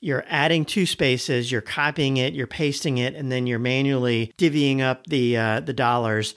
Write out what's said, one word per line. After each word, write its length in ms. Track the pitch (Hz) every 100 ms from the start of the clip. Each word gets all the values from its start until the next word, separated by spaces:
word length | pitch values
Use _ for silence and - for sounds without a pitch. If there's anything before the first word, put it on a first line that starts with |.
you're 240 | 180 135 -
adding 380 | 156 156 165 151
two 200 | 214 175
spaces, 680 | - 143 123 - 127 120
you're 80 | 123
copying 560 | - - 147 151 139 135
it, 160 | 127
you're 140 | 139 123
pasting 500 | - 147 139 156 123
it, 180 | 123 -
and 160 | 135
then 160 | 127 123
you're 120 | 117
manually 760 | 123 131 139 135 123 117 113 -
divvying 440 | 170 147 139 135
up 260 | 131 127 -
the, 300 | 143 120 117
uh, 220 | 113 110
the 100 | -
dollars, 640 | 123 120 120 113 110 107